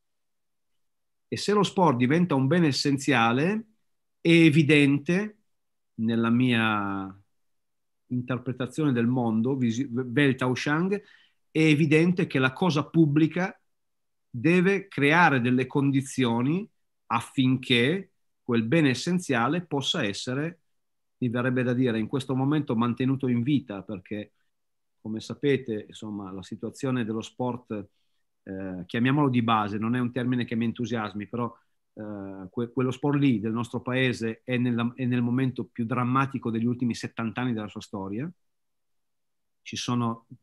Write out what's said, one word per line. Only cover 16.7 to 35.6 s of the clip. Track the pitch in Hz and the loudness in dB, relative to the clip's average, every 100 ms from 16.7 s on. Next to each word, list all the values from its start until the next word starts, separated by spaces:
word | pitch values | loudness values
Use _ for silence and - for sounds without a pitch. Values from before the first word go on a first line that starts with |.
| _ _ _ - | _ _ _ -4
affinché | 117 - - 127 131 - 120 127 190 190 _ _ _ | -4 -4 0 2 2 2 2 2 0 -6 _ _ _
quel | - 117 | -2 0
bene | 110 170 143 | 2 2 2
essenziale | 123 175 180 - 120 120 175 180 | 0 -2 -2 0 0 0 -2 -4
possa | 139 131 180 | -6 -4 -2
essere, | 104 98 - 131 160 170 _ _ _ _ _ - | -4 -4 -6 -6 -6 -10 _ _ _ _ _ -6
mi | 123 | -4
verrebbe | 123 131 127 | -2 0 0
da | 123 | 0
dire, | 123 127 110 | 0 0 0
in | 107 | -2
questo | 139 131 131 | -4 -4 -2
momento | 135 151 143 113 | 0 0 0 0
mantenuto | 120 113 131 135 131 | 0 0 0 0 0
in | 120 | 0
vita, | 117 143 - 98 | 2 0 -2 -12
perché, | 92 98 - 107 104 _ _ _ _ _ _ _ | -10 -12 -10 -10 -12 _ _ _ _ _ _ _
come | 107 110 | -12 -12
sapete, | - 110 143 131 131 107 - | -12 -4 0 0 -2 -8 -10
insomma, | - 107 104 95 | -14 -12 -12 -12
la | 95 | -14
situazione | 92 107 110 - 135 127 110 | -14 -12 -12 -8 -4 -4 -4
dello | 113 | -6
sport, | 107 - 127 120 - 107 95 _ _ _ _ _ | -8 -8 -6 -6 -10 -10 -12 _ _ _ _ _
eh, | - 95 95 92 87 | -14 -10 -10 -10 -6
chiamiamolo | 117 127 143 143 | -2 2 2 2
di | 123 | 2
base, | 113 113 101 104 | 2 2 0 -2
non | 113 127 | -2 -2
è | |
un | 120 | -2
termine | 127 120 123 117 | -4 -2 -2 -2
che | 113 | -2
mi | 117 | -2
entusiasmi, | 110 113 117 107 104 101 | -4 -4 -4 -6 -8 -8
però, | 120 120 - _ _ _ | -6 -6 -8 _ _ _
eh, | - 104 101 98 95 92 | -14 -12 -12 -12 -14 -10
que-, | - 117 | -6 -4
quello | 131 127 | -2 -2
sport | 123 147 143 | -2 -2 2
lì | 143 110 | 2 2
del | 110 | -2
nostro | 113 117 123 | -4 -4 -6
paese | - 127 127 101 113 113 | -4 0 0 -2 -6 -8
è | - 123 | -4 -2
nella, | 123 117 120 127 | 0 0 -2 -4
è | 123 | -2
nel | 123 | 0
momento | 120 123 131 123 | 0 0 -2 -4